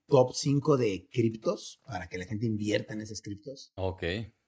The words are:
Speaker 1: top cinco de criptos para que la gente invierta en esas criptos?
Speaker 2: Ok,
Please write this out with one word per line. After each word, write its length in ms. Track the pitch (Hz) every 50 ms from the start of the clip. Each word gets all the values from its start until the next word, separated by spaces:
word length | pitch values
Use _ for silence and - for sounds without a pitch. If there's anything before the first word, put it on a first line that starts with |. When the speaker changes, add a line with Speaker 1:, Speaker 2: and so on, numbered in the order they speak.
| _
Speaker 1:
top 260 | - 143 131 127 127 -
cinco 420 | - - 143 139 143 135 156 143
de 320 | 131 123 107 95 87 - _ -
criptos 680 | 123 113 113 110 110 - 175 202 208 - - - _ _
para 240 | - 107 90 87 87
que 100 | - 92
la 60 | 90
gente 200 | 104 113 104 120
invierta 460 | 117 107 101 104 104 104 113 110 - 110
en 60 | 107
esas 220 | 107 107 110 - -
criptos? 500 | 104 104 101 - - 135 - - - _
Speaker 2:
Ok, 260 | - 92 95 92 - - 85 90 110 110 - - _ _